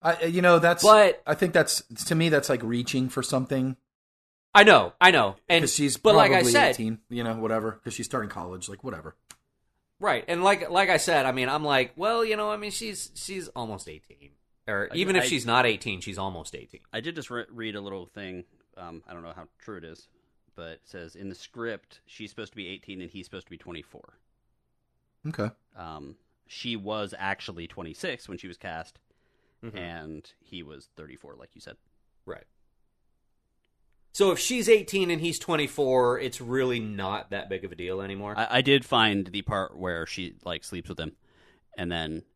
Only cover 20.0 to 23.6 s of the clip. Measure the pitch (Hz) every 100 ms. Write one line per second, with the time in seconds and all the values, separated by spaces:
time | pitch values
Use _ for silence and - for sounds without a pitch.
20 | _ _ _ _ _ - 82 80 _ 95
21 | 82 82 98 92 - 123 117 104 _ -
22 | _ - 104 - 107 110 92 98 - 95
23 | 87 98 90 95 - 85